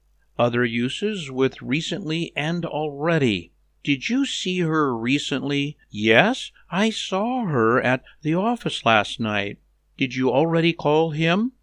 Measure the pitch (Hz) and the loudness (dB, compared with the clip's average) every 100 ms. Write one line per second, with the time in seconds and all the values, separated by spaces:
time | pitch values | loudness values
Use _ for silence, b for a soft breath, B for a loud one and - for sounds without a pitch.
0 | _ _ _ - 120 117 120 117 123 - | _ _ _ 0 0 2 0 0 -4 -2
1 | 208 202 139 131 131 - 120 147 165 165 | -4 -4 -6 0 0 -2 -4 -4 -2 -6
2 | 151 165 165 - 151 175 160 151 151 139 | -4 -4 -4 -4 -4 -4 -4 -4 -6 -4
3 | 160 165 131 95 - _ _ _ - 139 | 0 2 2 0 -4 _ _ _ -4 -2
4 | - 247 269 - 185 185 170 160 143 117 | 0 0 0 -2 -4 -2 0 2 0 0
5 | 117 143 - 139 139 143 143 - _ 104 | 0 -2 -2 -4 -2 -2 -4 -8 _ 0
6 | 110 113 190 262 - b - 175 220 208 | 4 6 6 2 -8 b -6 -2 0 -2
7 | - 190 226 254 208 135 110 123 120 127 | -4 -4 -2 -2 0 2 4 4 2 0
8 | B B 151 165 214 240 160 - - 110 | B B -2 0 0 -2 -4 -2 4 4
9 | 101 - 113 104 101 - _ _ _ - | 2 -4 -4 -2 -4 -8 _ _ _ -6
10 | 131 127 127 123 165 165 165 165 151 151 | -4 0 2 2 2 2 2 0 2 2
11 | 165 151 165 180 233 - | 2 0 0 0 0 -6